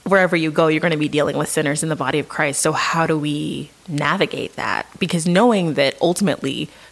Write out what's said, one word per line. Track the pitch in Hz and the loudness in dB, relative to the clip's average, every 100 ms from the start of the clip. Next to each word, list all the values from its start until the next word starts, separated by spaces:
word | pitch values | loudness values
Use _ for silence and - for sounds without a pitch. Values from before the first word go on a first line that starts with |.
wherever | - 196 180 170 | 2 4 4 2
you | 160 | 0
go, | 156 160 | 2 4
you're | 156 | 4
gonna | 170 156 | 2 0
be | 151 | 0
dealing | 147 147 139 | 0 0 0
with | 151 | -2
sinners | - 151 151 | -2 0 -2
in | 160 | -2
the | 147 | -2
body | 135 147 | 0 -2
of | 139 | -2
Christ. | - 151 139 | -2 -2 0
So | 170 | 0
how | 151 - 170 165 | 0 -2 0 0
do | 160 | 0
we | 147 147 156 - 151 - - | -2 -4 -4 -8 -10 -16 -6
navigate | 147 147 185 165 131 123 | -2 0 0 -2 -4 -8
that? | - - - - - | -6 -4 -4 -8 -6
Because | 175 175 165 | -4 -2 2
knowing | 175 240 208 170 | 4 4 2 0
that | 135 139 - | 0 0 0
ultimately | 170 180 196 - 135 127 151 - - | -2 2 0 0 -4 -6 -8 -12 -20